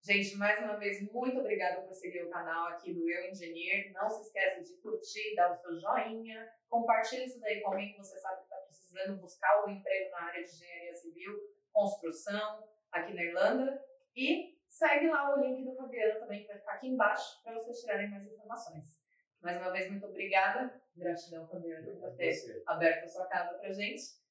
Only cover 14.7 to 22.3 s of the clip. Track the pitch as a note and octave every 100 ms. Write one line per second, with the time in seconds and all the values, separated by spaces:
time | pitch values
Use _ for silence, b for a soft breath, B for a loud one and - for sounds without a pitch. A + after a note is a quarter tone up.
14.7 | - D#4 C#4+ E4 D4+ C#4+ C#4 B3+ B3+ -
15.7 | C4 B3+ A#3 G#3+ G#3+ - G#3 - G3+ -
16.7 | G3+ C4 B3+ G#3 - - - A3+ A3+ A3
17.7 | A#3+ - G3+ G#3 G3+ - - G#3+ A#3 -
18.7 | D#3 - - _ _ _ _ F3 F3 F3+
19.7 | F#3 F#3 G3 - - G#3 G3 F#3+ B3+ B3+
20.7 | - _ E3+ F3 E3 - E3 D#3+ F3 E3
21.7 | D#3+ D#3+ - - - -